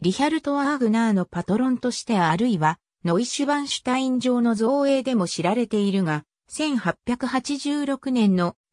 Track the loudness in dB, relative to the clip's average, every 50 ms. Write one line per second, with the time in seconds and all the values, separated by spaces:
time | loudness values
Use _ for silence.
0 | -2 -2 0 2 0 0 0 -2 -2 -2 -2 0 0 0 0 0 0 2 2 2
1 | 2 2 2 0 0 -2 -4 -6 -4 -2 0 0 0 0 0 -2 -2 -4 -4 -4
2 | -4 -2 0 2 2 2 2 2 2 0 2 2 0 0 0 _ _ _ _ _
3 | -2 0 0 0 0 -2 -2 -4 -2 0 0 -2 -2 -4 -6 -6 -4 -2 -2 0
4 | 0 0 -2 0 0 0 2 2 2 2 2 2 2 2 2 2 2 2 2 2
5 | 0 0 0 0 0 0 -2 -2 0 0 0 0 0 0 0 0 0 2 2 0
6 | 0 0 -2 -4 -6 _ _ _ _ -14 -6 -4 -2 -2 -2 -2 -2 -2 -4 _
7 | -4 -6 -4 -4 -4 -4 -4 -4 -4 -4 -6 -4 -4 -4 -2 -2 -2 -4 -4 -4
8 | -4 -2 2 4 4 4 4 2 0 -2 -4 _ _ _